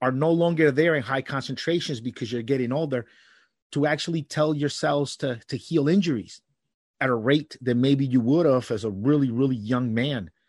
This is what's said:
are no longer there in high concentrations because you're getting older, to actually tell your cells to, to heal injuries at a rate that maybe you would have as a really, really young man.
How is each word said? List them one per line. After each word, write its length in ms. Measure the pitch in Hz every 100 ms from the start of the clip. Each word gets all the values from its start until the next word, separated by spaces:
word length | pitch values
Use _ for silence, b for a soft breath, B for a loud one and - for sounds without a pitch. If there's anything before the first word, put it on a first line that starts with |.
are 120 | 127
no 180 | 131 160
longer 400 | 170 170 160 151
there 240 | 131 165 156
in 80 |
high 180 | 110 135
concentrations 800 | - 139 - 131 - 170 - 127
because 320 | 123 - 113
you're 100 | 120
getting 300 | 113 135 120
older, 340 | 135 160 131 b b b b b _ _
to 120 | 143 147
actually 380 | 156 - 170
tell 320 | 143 - 156 151
your 140 | 143
cells 480 | - 151 147 139 -
to, 240 | 139 117 -
to 80 | 131
heal 320 | - 165 139
injuries 520 | 196 175 123 87 - _ _ _ _ _ -
at 80 | 131
a 60 | 120
rate 420 | 110 156 - -
that 160 | 123 120
maybe 300 | 135 139 135
you 160 | 127
would 240 | 113 156 160
have 260 | 127 -
as 140 | 110 110
a 40 |
really, 400 | 95 120 151 135
really 280 | 113 135 127
young 360 | 104 127 127
man. 380 | 110 135 131 87 -